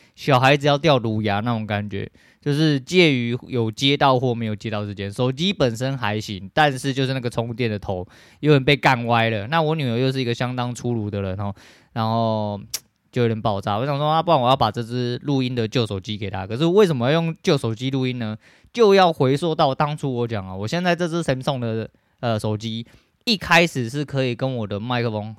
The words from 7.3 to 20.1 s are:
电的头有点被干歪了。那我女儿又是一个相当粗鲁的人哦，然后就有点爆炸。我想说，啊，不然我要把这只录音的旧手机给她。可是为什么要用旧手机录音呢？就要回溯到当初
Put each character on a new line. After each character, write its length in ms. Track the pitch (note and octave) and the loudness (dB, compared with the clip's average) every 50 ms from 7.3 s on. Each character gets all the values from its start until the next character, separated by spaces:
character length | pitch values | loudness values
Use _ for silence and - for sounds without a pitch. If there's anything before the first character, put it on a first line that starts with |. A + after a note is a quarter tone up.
| - - A#2 A#2+ A#2 | -4 -4 -4 -4 -4
电 140 | A2 B2 A2+ | -2 -2 -2
的 80 | G#2+ G2+ | -2 -4
头 300 | - - G2 F#2 F2+ - - - - - _ _ | -4 -6 -6 -6 -6 -10 -14 -20 -20 -20 _ _
有 140 | - D3+ D3+ | 2 4 4
点 100 | C#3 B2+ | 4 6
被 120 | C#3 C#3+ | 4 2
干 300 | B2 - D3+ C3 A#2 A#2+ A#2 | 4 6 4 4 4 2 2
歪 220 | A#2+ A#2 A2+ A2+ | 4 4 4 2
了。 180 | A2+ G#2 G2 A#2+ | 0 -2 -4 -2
那 140 | D#3 E3+ | 0 0
我 140 | D#3+ D3+ D#3+ | 2 2 0
女 120 | D#3+ C#3+ B2 | 0 0 -2
儿 100 | A2+ A#2 | 0 0
又 140 | C3 C3+ | 0 0
是 80 | C3 C3 | 0 0
一 60 | B2+ | -2
个 80 | A#2 A#2 | -2 -2
相 220 | - B2+ B2 B2+ | -2 -2 -4 -2
当 180 | B2 B2 B2 A#2+ | -4 -4 -4 -6
粗 200 | - - B2 A#2+ | -4 -4 -4 -2
鲁 180 | A2+ G#2 G#2 | -2 -4 -4
的 100 | G2+ G2+ | -4 -4
人 180 | G2 F#2+ F#2 G2 | -4 -4 -4 -4
哦， 140 | G#2 G2+ G2 - - - - _ _ _ _ | -6 -6 -8 -10 -14 -20 -20 _ _ _ _
然 120 | A#2 A2+ | -4 -2
后 540 | A2 A2+ A#2 A2+ A2+ A2 G#2+ G#2+ G#2 G#2 G2+ G2+ - - - - _ _ _ _ _ | 0 0 0 0 0 0 -2 -4 -4 -6 -8 -10 -10 -12 -12 -12 _ _ _ _ _
就 120 | - B2+ A#2+ | -2 0 0
有 40 | A2+ | 0
点 120 | A2+ A2 | 0 0
爆 200 | - A#2 G2+ G2 | -2 -2 -2 -2
炸。 180 | F#2+ A2 G2+ G#2+ | -2 -2 -2 -2
我 80 | B2+ | -2
想 120 | D3 C#3+ C#3 | -2 -2 -2
说， 120 | D3+ D3+ | 0 2
啊， 140 | D#3 E3 D#3+ | 2 2 4
不 80 | F3 | 4
然 80 | E3 C#3 | 4 4
我 100 | A#2+ A#2+ | 6 4
要 60 | C3+ | 4
把 160 | C3+ A#2+ A2 | 4 4 0
这 100 | - A#2+ | 0 -2
只 380 | A#2 A2 A#2+ B2 B2 A#2+ B2 - - | -6 -4 -4 -4 -4 -4 -4 -6 -4
录 200 | C#3+ C#3+ C3+ C3 | -2 0 0 0
音 100 | B2 C3 | 0 -2
的 140 | A#2+ A2 G#2+ | -2 -4 -2
旧 180 | - C3 A#2 | 0 -2 -2
手 140 | G#2 G2+ F#2+ | 0 -4 -6
机 180 | F2 - G#2+ G2 | -6 -8 -8 -8
给 120 | G#2+ F#2+ | -6 -8
她。 180 | F#2 F#2+ F#2+ G2 | -6 -8 -8 -6
可 80 | A2 A#2+ | -4 -2
是 80 | D#3+ | 0
为 200 | E3 F3 G#3 A3 | 2 4 4 4
什 100 | F3 D#3 | 4 4
么 120 | B2 A#2 B2+ | 0 2 2
要 60 | D#3 | 2
用 220 | E3 E3 E3 D#3+ - _ | 2 0 -2 -4 -2 _
旧 140 | F#3+ D#3+ C#3 | 0 0 2
手 180 | - A#2 A2 | 0 -2 -4
机 160 | G#2+ B2 C3+ | -4 -6 -4
录 160 | C3+ C3+ B2+ B2+ | -2 -2 -2 -2
音 100 | B2+ B2 | -4 -4
呢？ 180 | A#2 G#2+ G#2+ - - _ _ _ _ _ _ | -6 -6 -8 -10 -12 _ _ _ _ _ _
就 220 | A#3 A#3 G3+ G3 | 4 6 6 8
要 180 | F#3+ F#3 E3+ D#3 | 6 6 4 4
回 240 | - C#3+ B2+ C#3 C#3+ | 2 2 2 2 2
溯 160 | F3 E3 D#3 | 0 -2 0
到 220 | D#3+ D#3+ C#3 C3+ | 2 2 2 2
当 200 | - D#3 D3 D3+ | 0 0 -2 -2
初 160 | D3 - C#3 | -4 -4 -4